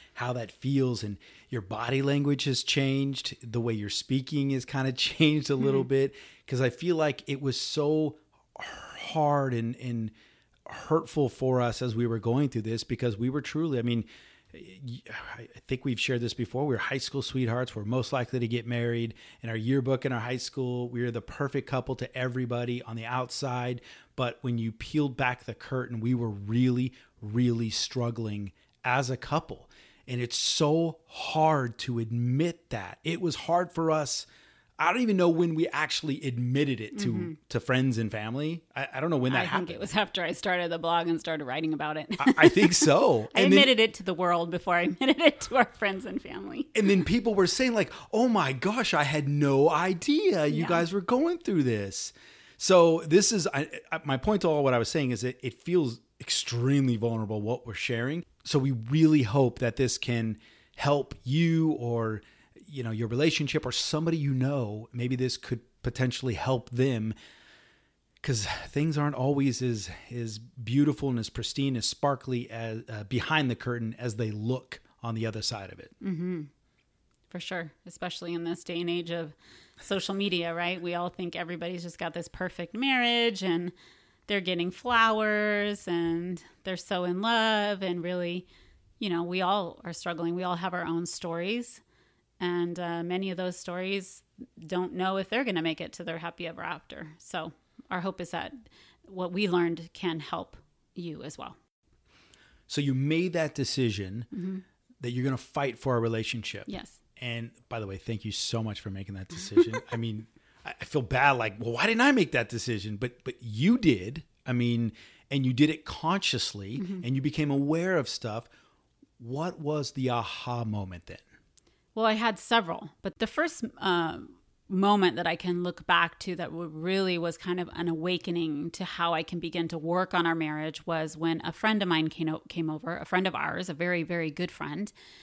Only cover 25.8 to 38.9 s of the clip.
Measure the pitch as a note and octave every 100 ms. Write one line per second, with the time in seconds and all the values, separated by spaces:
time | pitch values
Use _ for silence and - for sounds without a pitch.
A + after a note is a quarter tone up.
25.8 | A#2+ A#2 A#2 B2 A2+ G2+ G2+ A#2 B2+ B2
26.8 | B2 - - _ G#2 A2+ B2 A#2 A2+ -
27.8 | - B2+ A#2+ A2+ A2 G#2 G2 - _ _
28.8 | B2 B2+ B2+ C3 - D3+ - F#2+ - -
29.8 | - _ - B2 A#2+ - - - D3 D#3+
30.8 | E3 D#3 _ - - D#3 D#3 D3+ B2 -
31.8 | - A#2 A2+ A#2+ B2 C3 E3+ - _ A2+
32.8 | F2+ - D#3 E3+ F3 - - F3 F3 -
33.8 | D#3+ D#3 C#3+ - - - - _ _ -
34.8 | E3 A#3 A#3 F#3+ F3 E3 F3 D#3+ E3 C#3+
35.8 | D3+ - D3+ C3+ C#3 A#2+ B2 C3+ C#3+ A2+
36.8 | G#2+ G#3 G3+ A2+ F3 D#3 _ A#2 - B2+
37.8 | C3 A#2 A2 G#2+ G#2+ C3 D3+ E3 - C3
38.8 | C3+